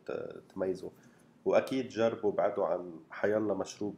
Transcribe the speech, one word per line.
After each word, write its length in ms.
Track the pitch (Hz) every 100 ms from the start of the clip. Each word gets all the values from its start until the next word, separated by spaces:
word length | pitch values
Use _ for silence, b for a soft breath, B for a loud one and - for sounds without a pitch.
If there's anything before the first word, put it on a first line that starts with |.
| -
ت-، 360 | - - - -
تميزوا. 360 | 95 95 87 90 - B B B B -
وأكيد 440 | 113 - 131 113
جربوا 420 | 101 113 110 104
بعدوا 340 | 90 92 - 82
عن 340 | 90 90 80 -
حيالله 420 | - 101 107 107
مشروب 420 | 95 90 - 104